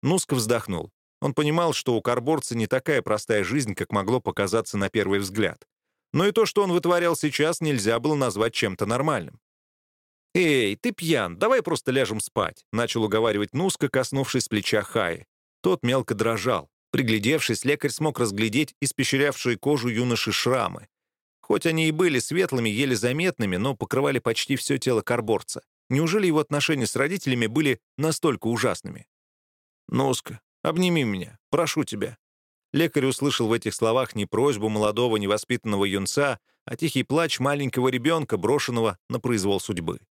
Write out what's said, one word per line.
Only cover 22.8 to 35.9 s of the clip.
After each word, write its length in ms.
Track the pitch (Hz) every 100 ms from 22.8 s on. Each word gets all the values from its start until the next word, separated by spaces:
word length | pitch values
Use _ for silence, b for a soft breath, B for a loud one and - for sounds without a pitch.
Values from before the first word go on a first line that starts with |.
| 139
заметными, 600 | 120 117 139 180 - 104 90
но 180 | 123
покрывали 440 | 131 - 120 143 135
почти 380 | 120 113 - 139
все 200 | - 139
тело 240 | 131 120
Карборца. 640 | - 120 110 104 - - _ _ _
Неужели 380 | 131 165 202 185
его 140 | 156
отношения 460 | 147 147 135 151 113
с 100 | -
родителями 500 | 143 190 - 127 110
были 340 | 123 151 117 _ -
настолько 520 | 156 156 165 123 113
ужасными? 580 | 117 123 90 95 - - _ _ _ _ _ _ _ -
«Нуска, 540 | 117 135 127 - 117 _ _
обними 420 | - 165 180 165
меня, 340 | 123 95 87 - _
прошу 360 | 147 160 -
тебя». 340 | - 107 95 117 _ _ _ _ _
Лекарь 320 | 139 165 - 135
услышал 420 | 127 143 - 113
в 60 |
этих 200 | 113 107
словах 400 | - 113 120 127
не 120 | 107 101
просьбу 420 | 101 139 117 110
молодого 480 | 107 107 104 123 110
невоспитанного 720 | 98 104 - 120 - 101
юнца, 540 | 101